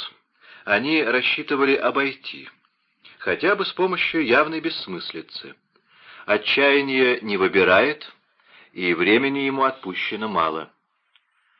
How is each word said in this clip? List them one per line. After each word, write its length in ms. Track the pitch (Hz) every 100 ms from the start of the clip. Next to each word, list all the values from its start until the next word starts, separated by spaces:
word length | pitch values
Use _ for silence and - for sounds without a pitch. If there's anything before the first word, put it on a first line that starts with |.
| - _ _ _ - - -
они 380 | 104 139 156
рассчитывали 720 | 117 123 123 - 147 139 135 139
обойти — 760 | 123 127 139 131 - 139 135 _ _ _ _ _ - -
хотя 360 | 98 87 170 202
бы 100 | 185
с 80 |
помощью 520 | - 185 175 - 160 127
явной 360 | 127 156 160
бессмыслицы. 920 | 165 - - 87 - 80 - - 69 - _ _ _ _ - - -
Отчаяние 920 | 104 - - 139 143 139 131 127 127
не 140 | 107 98
выбирает, 720 | 92 95 90 95 135 151 - - _ _ _ - -
и 220 | - 90
времени 460 | 82 90 117 139 139
ему 240 | 139 135
отпущено 640 | 131 - 95 90 - 104 107
мало. 420 | 92 80 80 76 _ _ _ _ _ _ _ _